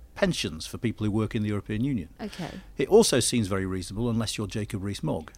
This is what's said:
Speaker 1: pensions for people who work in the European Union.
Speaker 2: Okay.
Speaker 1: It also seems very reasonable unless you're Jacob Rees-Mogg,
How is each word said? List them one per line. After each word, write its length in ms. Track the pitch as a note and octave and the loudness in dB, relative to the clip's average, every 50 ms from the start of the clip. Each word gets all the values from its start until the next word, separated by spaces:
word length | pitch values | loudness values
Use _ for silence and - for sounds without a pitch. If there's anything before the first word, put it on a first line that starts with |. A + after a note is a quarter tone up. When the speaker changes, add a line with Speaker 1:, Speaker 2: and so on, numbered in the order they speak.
| - - - | -12 -10 -4
Speaker 1:
pensions 520 | - G3+ F#3 D#3 - - F#2+ E2 D#2 - | 0 0 0 0 0 -2 -4 -4 -6 -10
for 120 | - - F#2 | -10 -8 -4
people 260 | - A2 G2+ - G#2 | -2 -2 -2 0 -2
who 40 | G#2 | 0
work 240 | G2 A2 G#2+ G#2 - | 0 0 0 0 -2
in 80 | A2 | -2
the 60 | G#2+ G#2+ | -2 -2
European 360 | G#2 G2+ - - G#2+ G#2+ B2 | -2 -4 -4 -4 -2 -2 0
Union. 240 | C#3+ C#3 G#2 E2 - - - | 0 -2 -2 -4 -8 -10 -12
Speaker 2:
Okay. 300 | A3+ G3+ - - E3+ - - F#3+ - - - | -12 -10 -10 -10 -10 -10 -10 -12 -16 -8 -4
Speaker 1:
It 120 | - - - | -2 4 8
also 300 | F#3 A#3 A3 - - B2 | 8 8 8 8 6 4
seems 280 | - - - A#2+ G#2+ F2+ | 4 4 2 2 2 2
very 160 | G2+ F#2+ F#2+ | 0 0 0
reasonable 440 | F#2 F#2+ F#2 F2 - G2+ G#2+ A#2+ A#2+ | -2 -2 -4 -6 -6 -4 -2 0 0
unless 260 | A2 A#2 A2 - - | 0 0 0 -2 -2
you're 100 | - G#2+ | -4 -4
Jacob 360 | F#2+ - A2 G#2 - - F#2+ F#2+ | -4 -4 -4 -4 -4 -4 -4 -4
Rees-Mogg, 480 | G2+ G2 - - D#3 A#2 E2+ D2+ - - | -4 -4 -4 -4 -4 -4 -4 -6 -10 -16